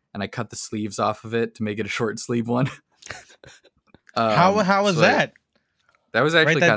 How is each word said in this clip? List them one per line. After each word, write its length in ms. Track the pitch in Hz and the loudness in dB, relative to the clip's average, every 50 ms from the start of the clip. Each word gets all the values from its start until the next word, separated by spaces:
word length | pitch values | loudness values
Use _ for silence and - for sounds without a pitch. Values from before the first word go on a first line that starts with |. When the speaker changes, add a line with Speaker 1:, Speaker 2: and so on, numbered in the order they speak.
| _ _ - | _ _ -10
Speaker 1:
and 80 | 101 | -8
I 60 | 98 98 | -8 -8
cut 220 | - 123 110 - | -8 -8 -10 -10
the 60 | - | -10
sleeves 420 | - - - 117 107 107 104 101 - | -14 -12 -10 -8 -8 -8 -6 -4 -4
off 240 | 104 104 107 - - | -4 -4 -4 -6 -8
of 100 | 110 117 | -6 -4
it 220 | 117 117 113 - | -4 -4 -4 -6
to 60 | - 107 | -8 -8
make 140 | 107 107 110 | -6 -6 -6
it 60 | 104 | -8
a 40 | 98 | -6
short 280 | - - 120 107 110 117 | -6 -4 -4 -4 -6 -8
sleeve 260 | - - 120 120 113 117 | -6 -4 -4 -4 -2 -2
one. 220 | 120 123 139 - - | -2 -2 -2 -4 -6
<laughs> 60 | - _ _ _ _ - - - - - _ - _ - - - _ _ _ _ _ _ _ _ _ _ _ - | -12 _ _ _ _ -20 -18 -18 -18 -20 _ -20 _ -20 -20 -20 _ _ _ _ _ _ _ _ _ _ _ -4
Speaker 2:
How, 440 | 117 113 110 107 147 175 190 202 214 | -2 0 2 4 4 4 4 4 2
Speaker 1:
Um, 60 | 202 | 2
Speaker 2:
how 200 | 180 202 196 202 | 2 2 2 2
was 120 | 202 175 | 2 2
Speaker 1:
so 60 | 156 170 | 4 4
I 40 | 214 | 4
Speaker 2:
that? 240 | 285 269 147 - _ _ _ _ _ _ _ _ _ _ _ _ _ _ _ _ | 4 2 0 -2 _ _ _ _ _ _ _ _ _ _ _ _ _ _ _ _
Speaker 1:
that 100 | - 113 | 0 0
was 120 | 135 156 165 | 2 4 4
actually 200 | 165 156 147 165 | 4 4 4 4
Speaker 2:
Write 60 | 143 | 4
that 60 | 175 170 | 4 4
Speaker 1:
kinda 80 | - | 4